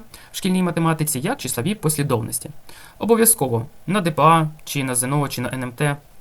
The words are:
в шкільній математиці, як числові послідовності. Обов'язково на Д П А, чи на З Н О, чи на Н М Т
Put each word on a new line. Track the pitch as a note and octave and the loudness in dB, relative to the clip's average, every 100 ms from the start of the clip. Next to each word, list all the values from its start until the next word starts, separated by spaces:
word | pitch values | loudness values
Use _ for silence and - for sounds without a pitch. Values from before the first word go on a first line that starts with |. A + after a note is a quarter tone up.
| A3+ - - | -6 -20 -16
в | - | -4
шкільній | G3 F#3 | 0 2
математиці, | F3+ E3+ E3 D#3 D3+ B2+ | 0 2 0 0 -2 -2
як | D#3+ C#4 | -4 -4
числові | B2+ - C#3+ G#3+ | -4 -4 -2 -2
послідовності. | D3+ D3+ C#3+ A#2+ A2+ - - - - - - - | -2 0 0 0 -2 -8 -10 -14 -18 -20 -20 -4
Обов'язково | G3 A3+ A3+ - C3 A#2 A#2 - - | 2 4 4 2 0 -2 -4 -10 -4
на | G3+ | 0
Д | E3+ | 0
П | D#3 | 4
А, | D3+ E3 D#3 - | 6 6 4 -4
чи | - C#3+ | -8 -4
на | C3+ B2 | -2 -2
З | |
Н | B2 | 0
О, | D3 C3+ | 0 0
чи | B2+ | -2
на | B2 | -4
Н | C3 | -4
М | B2 | -6
Т | A#2+ D3 C#3+ - - | -2 -2 -2 -8 -14